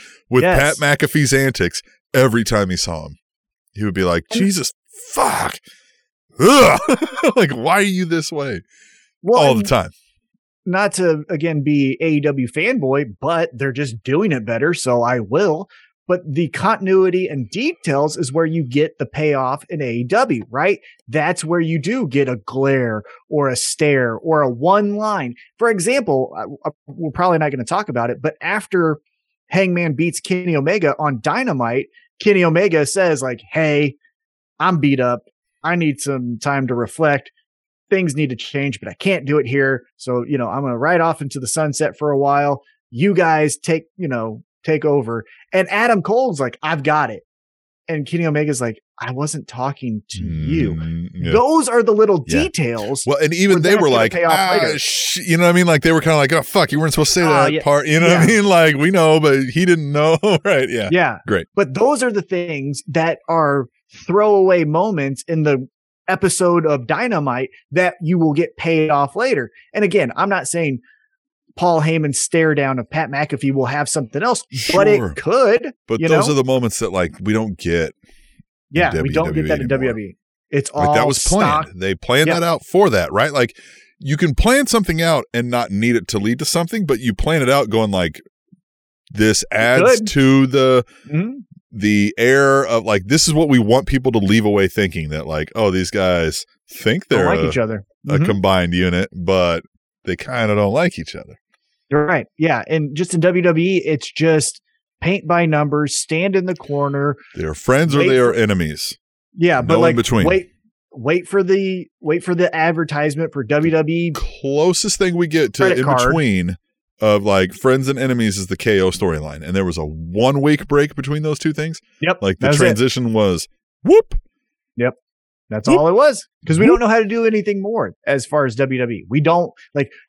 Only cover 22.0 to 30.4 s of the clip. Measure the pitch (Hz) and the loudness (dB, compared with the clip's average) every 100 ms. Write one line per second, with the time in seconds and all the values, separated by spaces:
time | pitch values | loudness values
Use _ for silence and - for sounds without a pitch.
22 | 175 139 131 123 - 131 135 135 120 107 | -2 0 -2 -4 -8 -2 0 0 0 -4
23 | - - _ 151 135 127 - - 151 135 | -10 -20 _ -2 -2 -2 -6 -2 2 2
24 | 123 110 160 156 135 120 160 202 208 208 | 0 -2 0 0 0 0 2 2 0 -2
25 | 214 196 127 120 _ - 233 208 175 269 | -4 -4 -6 -10 _ -2 0 0 0 0
26 | 220 135 131 82 104 143 156 - - 131 | 0 -2 -2 -8 -14 -10 -12 -12 -18 -12
27 | 160 190 180 165 151 131 113 180 196 120 | -8 -2 0 0 -2 -4 -6 -6 -4 -4
28 | 120 123 151 - 160 208 - 185 160 151 | -4 -4 -6 -6 -6 -6 -2 0 0 -2
29 | _ _ _ _ _ 185 190 175 170 131 | _ _ _ _ _ 0 0 0 -2 -2
30 | 170 - - 180 | -2 -4 -4 -4